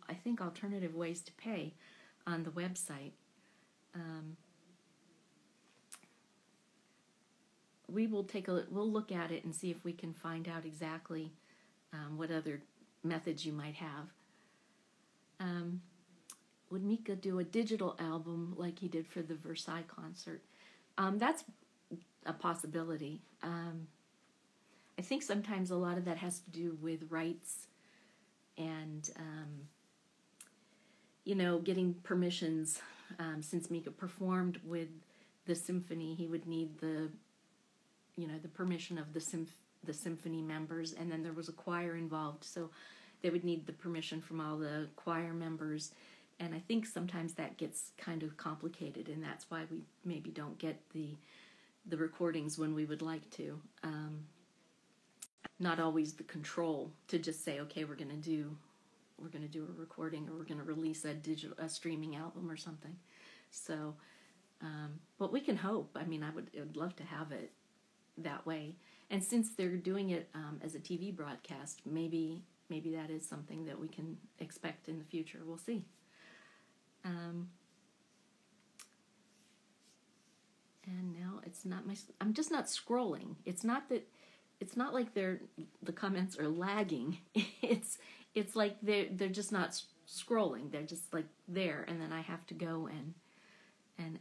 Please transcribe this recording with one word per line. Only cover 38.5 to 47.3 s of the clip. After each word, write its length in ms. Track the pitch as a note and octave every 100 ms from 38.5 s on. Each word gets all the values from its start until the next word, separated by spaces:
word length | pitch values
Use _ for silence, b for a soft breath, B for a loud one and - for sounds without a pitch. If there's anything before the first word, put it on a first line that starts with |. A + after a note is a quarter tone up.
| - F#3 E3+ - E3
of 160 | D3+
the 80 | D#3
symph-, 380 | D#3+ E3 E3 - - _
the 100 | D#3+
symphony 500 | D#3 F3 E3 F3 D#3+
members, 500 | D#3 D#3 D#3 E3 D#3+
and 180 | D#3+ E3+
then 140 | D#3+
there 80 | E3
was 160 | D#3+ E3
a 40 |
choir 440 | - - F3 F3 E3+
involved, 480 | E3 D#3 D3+ D3+
so 260 | - F3+ E3 B B B B B
they 100 | F3
would 140 | F3
need 220 | F3 E3 D3+
the 60 |
permission 480 | D#3 F3 D#3+ D#3 D#3
from 200 | D#3+ E3
all 160 | D3+ D3+
the 320 | D3+ D3+ D3+
choir 400 | - - E3 E3+
members. 560 | E3 E3 D#3+ D#3 D3+ - B B B B -
And 160 | E3+
I 60 | D#3+
think 260 | F3+ A3+ A3
sometimes 480 | F3 F3+ E3+ E3